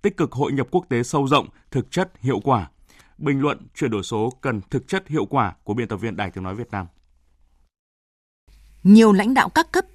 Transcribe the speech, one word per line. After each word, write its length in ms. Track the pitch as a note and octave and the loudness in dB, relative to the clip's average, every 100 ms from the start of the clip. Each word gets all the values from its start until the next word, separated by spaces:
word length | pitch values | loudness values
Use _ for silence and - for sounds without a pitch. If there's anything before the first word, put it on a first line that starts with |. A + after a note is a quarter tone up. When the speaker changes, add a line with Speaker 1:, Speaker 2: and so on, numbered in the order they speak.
Speaker 1:
tích 160 | G#3 - | -2 0
cực 140 | D#3 | -2
hội 200 | B2 C#3+ | 0 -2
nhập 160 | C#3 B2 | -2 -2
quốc 140 | F3+ - | -2 0
tế 140 | A#2+ | -2
sâu 240 | B2 D3 C#3 | 0 0 2
rộng, 200 | C#3+ - _ _ | 2 0 _ _
thực 200 | C3 A#2+ | -6 -4
chất, 200 | F3 F#3 _ | -4 -4 _
hiệu 180 | B2 G#2 | -4 -2
quả. 260 | C#3 A#2+ D#2+ _ _ _ _ - | 0 0 -2 _ _ _ _ -8
Bình 240 | D3 C#3 | -4 -2
luận 260 | D3 - - - | -2 -4 -12 -6
chuyển 160 | C3+ | -4
đổi 120 | G#2+ | -4
số 300 | F#2 A2 A2+ B2+ | -6 -4 -4 -4
cần 200 | C#3 A2 - | -6 -6 -6
thực 180 | C3 - | -8 -4
chất, 200 | F#3+ F#3 | -6 -4
hiệu 180 | D3+ G2+ | -6 -2
quả 300 | C#3 G2+ - | -2 -2 -6
của 100 | - | -8
biên 140 | A2 A#2 | -6 -6
tập 100 | G#2 | -6
viên 180 | A2+ F#2+ | -8 -6
Đài 160 | G2 | -8
Tiếng 120 | F#2 | -8
nói 120 | F#2 G#2 | -10 -10
Việt 160 | A#2 | -10
Nam. 140 | G2+ F2 _ _ _ _ _ _ _ _ _ _ _ _ _ _ _ _ - - - | -10 -12 _ _ _ _ _ _ _ _ _ _ _ _ _ _ _ _ -20 -20 -2
Speaker 2:
Nhiều 300 | F#3 G#3+ A3 | 8 8 8
lãnh 200 | G3 G#3 | 4 2
đạo 160 | C4 - | 0 0
các 220 | - E4 | 0 0
cấp 140 | F4+ F#4+ | -4 -4